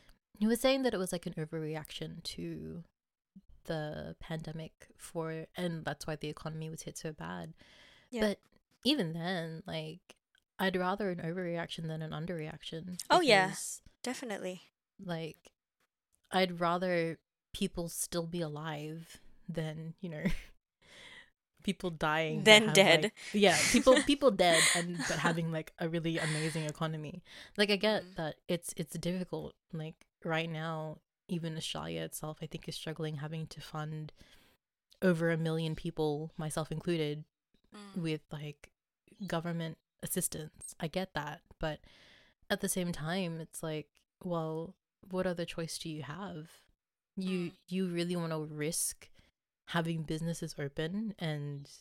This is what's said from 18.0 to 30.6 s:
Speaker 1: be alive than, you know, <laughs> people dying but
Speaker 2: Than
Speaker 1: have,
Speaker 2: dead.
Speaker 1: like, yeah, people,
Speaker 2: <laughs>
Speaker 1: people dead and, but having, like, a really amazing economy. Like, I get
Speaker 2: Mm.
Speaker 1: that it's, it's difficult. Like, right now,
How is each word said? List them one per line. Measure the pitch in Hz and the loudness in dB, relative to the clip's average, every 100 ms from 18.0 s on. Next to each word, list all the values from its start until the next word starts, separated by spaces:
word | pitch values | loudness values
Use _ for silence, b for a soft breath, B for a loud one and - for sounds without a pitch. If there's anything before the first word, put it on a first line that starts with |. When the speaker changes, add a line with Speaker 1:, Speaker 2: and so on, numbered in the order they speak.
| - 175 165 | -4 -2 -2
Speaker 1:
be | 175 | -2
alive | 160 147 160 151 151 165 165 - - - - | -4 -4 -6 -6 -8 -10 -12 -18 -20 -14 -6
than, | 165 156 156 160 - | -4 -4 -4 -10 -8
you | 180 | -8
know, | 156 | -2
<laughs> | 170 - - - _ _ - - - - - _ _ _ | 0 0 -2 -18 _ _ -20 -20 -20 -20 -20 _ _ _
people | - 185 185 | -4 -2 -4
dying | 160 160 156 160 156 | -2 0 2 0 4
but | |
Speaker 2:
Than | 214 214 220 | 10 12 12
Speaker 1:
have, | |
Speaker 2:
dead. | 190 190 160 | 8 10 8
Speaker 1:
like, | 202 - - | 6 -2 -4
yeah, | 214 202 156 - | 6 8 8 8
people, | 247 - 262 | 8 10 8
Speaker 2:
<laughs> | 285 | 8
Speaker 1:
people | 285 269 | 6 6
dead | 196 180 165 165 180 | 8 8 8 8 4
and, | 175 175 170 | 2 -2 -2
but | 160 | 2
having, | 170 165 165 | 2 2 0
like, | 160 160 - | -2 -4 -4
a | 165 | -2
really | 170 160 160 | 0 0 0
amazing | 160 156 160 156 151 | 0 0 0 0 -4
economy. | - 160 156 151 180 B B B - | -2 -4 -4 -8 -12 B B B 2
Like, | 208 | 4
I | 202 | 4
get | 208 208 | 4 2
Speaker 2:
Mm. | 175 185 | 0 -4
Speaker 1:
that | 160 - - | -6 -6 -2
it's, | 175 - - | -2 -2 -8
it's | - 170 | -8 -4
difficult. | 170 185 180 160 156 - _ | -2 -2 -4 -6 -8 -14 _
Like, | 160 156 - _ _ | -8 -8 -12 _ _
right | 170 160 165 | -2 0 0
now, | 156 | -4